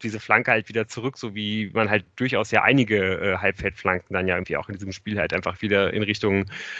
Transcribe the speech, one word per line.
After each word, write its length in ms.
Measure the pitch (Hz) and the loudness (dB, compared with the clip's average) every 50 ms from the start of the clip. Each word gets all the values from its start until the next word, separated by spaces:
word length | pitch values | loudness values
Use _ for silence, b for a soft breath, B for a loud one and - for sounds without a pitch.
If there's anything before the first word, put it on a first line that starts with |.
| - | -8
diese 160 | 110 104 107 | -8 -8 -6
Flanke 320 | - - 107 117 123 131 | 0 2 2 4 4 4
halt 180 | 117 110 101 - | 2 2 0 -2
wieder 180 | 107 113 110 | -4 -4 -4
zurück, 300 | - - 117 110 139 135 | -4 -6 -6 -6 -6 -6
so 160 | - 127 110 98 | -6 -8 -8 -8
wie 380 | 107 107 104 107 110 107 95 - | -6 -6 -4 -4 -4 -4 -2 0
man 160 | 113 110 101 | 0 2 2
halt 160 | 107 104 - _ _ | 2 0 0 _ _
durchaus 340 | - 127 127 113 98 - - | -4 -2 0 0 0 0 2
ja 100 | 110 - | 2 4
einige, 580 | - 113 135 139 117 104 107 101 95 95 95 - | 6 6 6 6 4 4 2 2 2 2 0 0
äh, 180 | 95 101 92 | 0 0 0
Halbfeldflanken 760 | 92 101 98 95 - 110 98 - - - 95 92 90 - - 98 | 2 0 0 0 0 -4 -6 -4 -2 0 0 0 0 -2 -4 -4
dann 140 | 92 92 | -2 0
ja 80 | 95 90 | 0 0
irgendwie 220 | 90 92 - 80 | 0 -2 -4 -4
auch 120 | 73 - - | -4 -4 -6
in 60 | 101 | -10
diesem 160 | 92 101 95 | -10 -8 -10
Spiel 260 | 92 - - 110 104 101 | -10 -8 -6 -4 -2 -2
halt 140 | 78 78 80 | 0 0 -2
einfach 300 | 92 - 92 90 - 113 | -2 -2 -4 -4 -4 0
wieder 280 | 98 101 98 98 85 95 | 2 2 4 4 2 0
in 100 | 104 107 | 0 0
Richtung, 420 | 104 101 - - 101 98 98 95 101 B B B B B | 0 0 0 0 2 2 2 0 -2 B B B B B